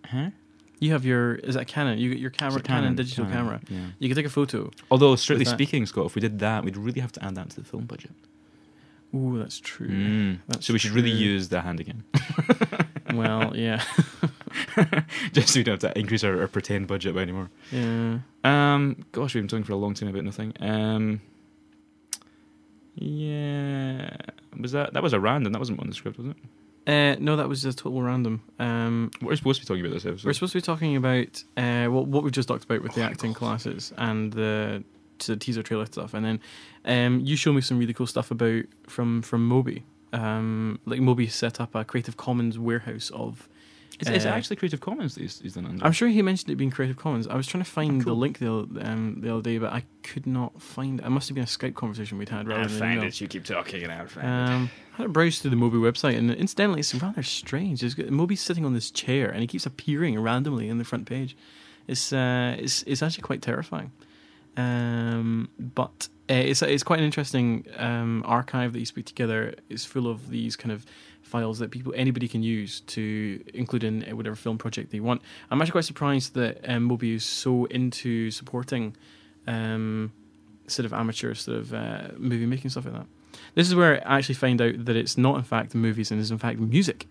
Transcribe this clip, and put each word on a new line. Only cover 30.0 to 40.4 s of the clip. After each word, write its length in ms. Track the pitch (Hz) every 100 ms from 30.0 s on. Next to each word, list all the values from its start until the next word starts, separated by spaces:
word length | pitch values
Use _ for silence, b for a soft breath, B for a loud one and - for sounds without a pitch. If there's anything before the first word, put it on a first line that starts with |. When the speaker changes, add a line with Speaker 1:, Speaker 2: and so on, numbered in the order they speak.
| 92
Speaker 1:
episode? 200 | 90 101
Speaker 2:
we're 60 |
supposed 200 | 139 180
to 60 | 180
be 40 |
talking 340 | 175 160 160 139
about, 480 | 131 127 120 - - -
uh, 280 | 123 120 120
what, 200 | 127 139
what 160 | 139
we've 100 | 147
just 160 | 131 120
talked 160 | 120
about 180 | - 113
with 120 | -
the 80 | -
Speaker 1:
Oh, 40 | 113
Speaker 2:
acting 260 | - 117
Speaker 1:
God. 60 | 110
Speaker 2:
classes 540 | 120 110 113 95 - -
and 340 | 117 110 110
the, 500 | 110 110 107 104 104 - - - _ -
the 100 | 107
teaser 260 | - 113
trailer 220 | 107 110 107
stuff, 280 | - 98
and 100 | 107
then, 160 | 110 110 B B B B -
um, 340 | 123 123 123
you 160 | 131 147
showed 160 | 156
me 60 | 139
some 180 | 131 123
really 140 | 120
cool 140 | 117 123
stuff 240 | - 113
about 340 | 117 117 113 - _ -
from, 340 | - 120 117
from 260 | 113 117 117
Moby. 380 | 127 127 - - _ _
Um, 640 | 120 110 110